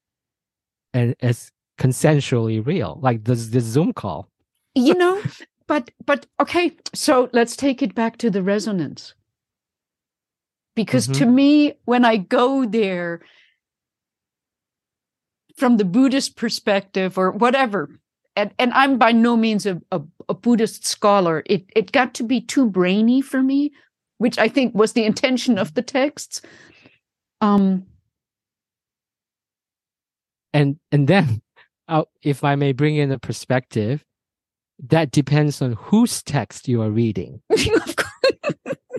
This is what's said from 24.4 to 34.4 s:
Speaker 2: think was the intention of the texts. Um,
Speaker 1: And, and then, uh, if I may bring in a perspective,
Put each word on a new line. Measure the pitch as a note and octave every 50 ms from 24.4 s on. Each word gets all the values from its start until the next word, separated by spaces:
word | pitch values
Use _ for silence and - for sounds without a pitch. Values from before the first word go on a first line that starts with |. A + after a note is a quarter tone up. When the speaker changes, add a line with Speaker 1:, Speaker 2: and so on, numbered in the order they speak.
| A3 A3+
Speaker 2:
think | A3+ C#4+ B3+ A3+ -
was | F#3+ A3 A3 -
the | B3 A3
intention | G#3+ G3+ - - C4 B3+ A#3+ - - A#3 F#3+
of | G#3 - -
the | B3+
texts. | - - - C#4 C4 D4+ - - - - - - - - - - - - _ _ _ - _ _ _ _ _ _ _ _ _ _
Um, | A3 G#3 G3+ G3+ G3 F#3+ F#3+ F#3 F#3 - _ _ _ _ _ _ _ _ _ _ _ _ _ _ _ _ _ _ _ _ _ _ _ _ _ _ _ _ _ _ _ _ _ _ _ _ _ _ _ _ _ _ _ _ _ _ _ _ _ _ _ _ -
Speaker 1:
And, | D3 D3 C#3 C#3 - _ _
and | - D3 C#3 C3
then, | F3+ G3+ F3 C3 A2 G#2 - _ _ _ _ _ _ _ _ -
uh, | E3 D3+ D#3 - _ _ _
if | D#3 C#3 - -
I | C#3+ C#3
may | C#3 C#3+ C#3
bring | C3+ B2 D3 D3+ D3+
in | D3+ D3 C#3
a | C3+ C3
perspective, | - - A#2 - - - B2 C3 B2+ _ - A#2 G#2 G#2+ C3+ D3 - _ _ _ _ _ _ _